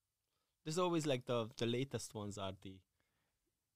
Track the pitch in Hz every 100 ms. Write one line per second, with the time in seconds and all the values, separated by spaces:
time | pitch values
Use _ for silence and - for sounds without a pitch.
0 | _ _ _ _ _ _ 156 160 180 170
1 | 147 127 - 120 113 - 120 123 139 113
2 | - 110 104 98 95 95 98 95 _ _
3 | _ _ _ _ _ _ _